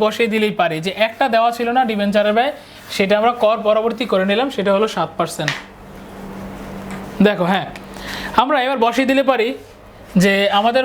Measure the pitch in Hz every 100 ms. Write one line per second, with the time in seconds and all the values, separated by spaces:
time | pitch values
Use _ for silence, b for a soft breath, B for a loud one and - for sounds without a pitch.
0 | 214 214 226 214 214 202 170 160 185 185
1 | 220 - 269 226 233 233 233 254 226 208
2 | 202 208 208 220 277 - B B - -
3 | 196 208 233 240 214 220 208 214 226 220
4 | 240 190 190 208 269 214 196 196 220 190
5 | 160 - 165 - 151 - - - - -
6 | - - - - - - - - - -
7 | - - 208 180 175 190 143 - - B
8 | B B B - 262 285 254 254 233 233
9 | 262 269 269 240 233 - - - - -
10 | - 185 196 196 202 202 226 254